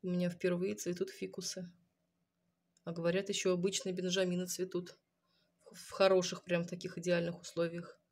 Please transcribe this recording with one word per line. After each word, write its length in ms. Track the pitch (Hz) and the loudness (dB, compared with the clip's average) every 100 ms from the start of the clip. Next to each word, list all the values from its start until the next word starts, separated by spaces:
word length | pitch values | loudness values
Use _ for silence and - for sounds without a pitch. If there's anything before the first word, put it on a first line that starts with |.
У 60 | 185 | -2
меня 200 | 180 175 | 0 0
впервые 460 | 175 185 180 190 208 | 0 0 0 -2 -2
цветут 340 | - 180 190 | -4 -4 -4
фикусы. 600 | - 185 185 180 - 180 - _ _ _ _ _ _ _ _ _ _ - | -4 -10 -8 -8 -8 -10 -16 _ _ _ _ _ _ _ _ _ _ -10
А 60 | |
говорят, 360 | 170 170 180 196 | 0 2 2 0
еще 220 | 202 190 | 0 2
обычные 400 | 180 185 190 190 | 4 2 0 -4
бенджамины 520 | 180 180 180 185 180 180 | -2 0 2 2 2 -2
цветут 500 | - 185 180 175 - _ _ _ _ _ _ - | -4 -2 -4 -6 -14 _ _ _ _ _ _ -20
в 180 | - - | -20 -14
хороших, 520 | - 190 185 175 175 | 4 6 8 4 -4
прям 220 | - 175 170 | 0 0 0
таких 320 | 180 180 - | -6 -8 -6
идеальных 440 | 170 175 170 170 | 0 2 2 -4
условиях. 580 | - - 170 170 170 - _ | -10 -2 0 -2 -12 -18 _